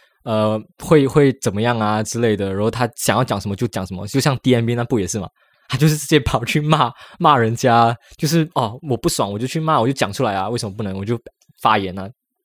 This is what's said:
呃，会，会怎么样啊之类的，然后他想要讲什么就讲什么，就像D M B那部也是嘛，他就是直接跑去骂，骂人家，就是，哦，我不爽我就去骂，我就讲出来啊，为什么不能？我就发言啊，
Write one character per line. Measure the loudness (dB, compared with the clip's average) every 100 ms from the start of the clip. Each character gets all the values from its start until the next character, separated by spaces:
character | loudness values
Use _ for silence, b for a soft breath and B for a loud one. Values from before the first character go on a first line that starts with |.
| b b
呃， | -4 0 0 -2 -8 -8
会， | 2 4 4
会 | 4 2 2
怎 | -4
么 | -2
样 | 0 0
啊 | 0 -2
之 | -2 -2
类 | 0 0
的， | -2
然 | -2
后 | -2
他 | 0 -2 -2
想 | 0 0
要 |
讲 | 0 -2
什 | -4
么 | -4
就 | -4
讲 | -6 -8
什 |
么， | -10 -4
就 | -2
像 | 0 0
D | 2
M | 2 2
B | -2
那 |
部 | -2 -2
也 | -2
是 | -4
嘛， | -8 _ _ _ -8
他 | 0
就 | 2
是 | 2
直 | 2
接 | 2
跑 | 2 -2 0
去 | -2
骂， | 2 2 0 -4 B B
骂 | 4 4
人 | 2 2
家， | 4 4 4 0 b b
就 | 0
是， | 0 0
哦， | -2 -4 -4 -4
我 | -2
不 | -2
爽 | -2 -2
我 | -4
就 | -4
去 | -4
骂， | 0 2
我 | 2
就 |
讲 | 0 -2
出 | -2
来 | -2 -2
啊， | -4
为 | -4
什 | -6
么 | -6
不 |
能？ | -6 -6
我 |
就 | -4 -6 -8 _ _ _
发 | 2 2
言 | 0 -8
啊， | -12 -16 _ _